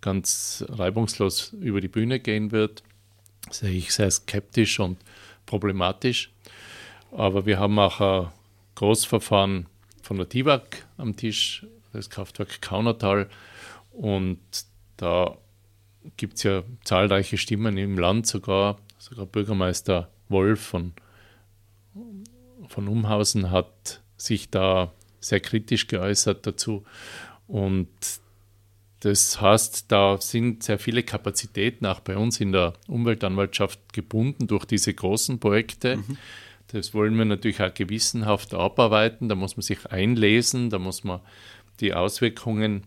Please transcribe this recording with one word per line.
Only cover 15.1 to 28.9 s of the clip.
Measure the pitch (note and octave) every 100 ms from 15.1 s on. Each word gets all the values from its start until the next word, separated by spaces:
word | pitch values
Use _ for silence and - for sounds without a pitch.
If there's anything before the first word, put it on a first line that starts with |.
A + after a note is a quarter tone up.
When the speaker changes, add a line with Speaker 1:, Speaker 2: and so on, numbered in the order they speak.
| F2 F2+ - _ _ _ _ _ _ - -
Speaker 1:
gibt's | G#2 -
ja | G#2+ G2 G2 B2
zahlreiche | - F#2 G2+ G2 G2 G#2
Stimmen | - G#2 A2 G2
im | G2+ F#2+
Land | F2 G#2+ A2
sogar. | G#2 - F#2+ G2+ G2+ - -
Sogar | - A#2+ F#2+
Bürgermeister | A2 G2+ G2+ F#2 F2+ - F2+ E2+ _ _
Wolf | G2 G2 G#2+
von, | - F#2 F2 - _ - - _ _ _ _ _ _ G3 A#3+ G3+ A3 - - B3+ F#3
von | - G2+
Umhausen | A2+ G#2+ G#2 G#2 A2+ F#2
hat | F#2 - _ - - _ _
sich | - G#2+ -
da | F#2+ F#2+ F#2 F2+ - _ _
sehr | - G2+
kritisch | - A2+ G#2+ A2 -
geäußert | G2 F#2+ G2+ - G2 -
dazu. | - - G#2 - - - - - - _
Und | C3 G2 F#2+ F2 _ - - _ _ _ _ _ _ _